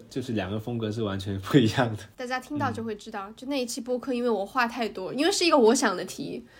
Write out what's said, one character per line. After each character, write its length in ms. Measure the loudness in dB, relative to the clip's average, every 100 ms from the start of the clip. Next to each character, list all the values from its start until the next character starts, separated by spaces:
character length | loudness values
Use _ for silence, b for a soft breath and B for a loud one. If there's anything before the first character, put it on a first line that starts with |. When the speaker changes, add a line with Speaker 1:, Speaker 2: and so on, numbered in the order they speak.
| -6
Speaker 1:
就 120 | -8
是 120 | -4
两 180 | -2 -2
个 80 | -4
风 180 | -4 -4
格 140 | -4
是 100 | -2
完 160 | -2 -4
全 220 | -4 -6
不 180 | 4 4
一 100 | 6
样 260 | 2 0 -2
的。 80 | -10 -10
Speaker 2:
大 80 | -6
家 140 | -6
听 180 | -4 -4
到 120 | -2
就 140 | -2
会 100 | -6 -8
知 140 | -10
道， 200 | -12 -12
Speaker 1:
嗯。 40 | -12
Speaker 2:
就 100 | -6
那 140 | -4
一 40 | -4
期 140 | -6
播 180 | -4 -4
客， 160 | -2
因 80 | -2
为 80 | 0
我 160 | 0 0
话 220 | 0 0
太 220 | 0 -4
多， 240 | -4 -6
因 120 | 0 2
为 60 |
是 140 | 4 6
一 40 |
个 80 | 8
我 160 | 8
想 220 | 6 4 0
的 80 |
题， 400 | -4 -8 -8 -10 b